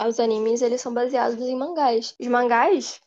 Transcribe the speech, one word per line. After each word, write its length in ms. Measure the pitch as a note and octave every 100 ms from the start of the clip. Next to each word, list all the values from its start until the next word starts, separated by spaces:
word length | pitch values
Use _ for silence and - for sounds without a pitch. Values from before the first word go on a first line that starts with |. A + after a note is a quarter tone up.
| A3+
os 100 | A3+
animes, 440 | A#3 A3 A3 A#3
eles 180 | B3 B3
são 140 | B3+
baseados 440 | A#3+ B3 C4 A#3 A#3
em 160 | B3
mangás. 600 | B3+ C#4+ E4 C#4 A#3 A#3 -
Os 80 | A#3+
mangás 720 | A#3+ B3 A#3 D4+ F4 A#3 -